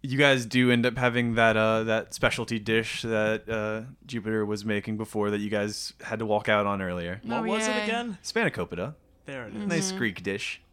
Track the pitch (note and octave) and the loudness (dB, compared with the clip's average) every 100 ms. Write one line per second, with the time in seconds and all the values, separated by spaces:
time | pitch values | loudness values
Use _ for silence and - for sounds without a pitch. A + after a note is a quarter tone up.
0 | C3+ C3 C#3+ C3+ A#2 B2+ B2 A#2+ B2 B2 | -2 4 4 4 2 4 6 6 4 2
1 | B2 A#2+ A#2+ A2+ A2+ A2 A2 A2 A2 A2 | 2 2 0 4 6 6 4 2 2 0
2 | G2+ - B2 - A2+ A#2 G#2 A2 A2 - | -2 0 0 0 -4 -4 2 0 0 -6
3 | A#2 A2 G#2+ A2 - A2 G#2+ A2 B2 C3+ | -2 0 0 0 -4 -4 -4 -6 -8 -18
4 | - A#2 G#2 A2 G#2 G#2+ G#2 G#2 G2+ G#2+ | -8 -6 -2 0 0 -2 -2 -2 -2 -6
5 | A2 A2 G#2 G#2 G#2 G#2 G#2 G#2 - - | -4 -2 0 0 0 -2 -2 -4 -10 -12
6 | - A2 A2 G#2 G#2+ G#2+ G2+ G2+ F#2 F2+ | -8 -6 0 0 4 2 4 0 -2 -4
7 | E2+ F#2+ - A#3 A3 - A3 G#3+ G#3 A#3 | -4 -6 -6 -4 -2 0 0 -2 -2 -4
8 | A#3+ F#3+ - A3 G#3 - E2+ E2+ G#2+ D#3 | -4 -10 -6 0 0 -2 -6 -4 -6 -8
9 | _ _ - C3+ A2+ G#2 G3+ E3+ F#3+ F#3+ | _ _ -14 -12 -10 -6 -2 0 0 -2
10 | A#2 F2+ F2+ G2+ - - _ | -2 -2 -4 -4 -6 -10 _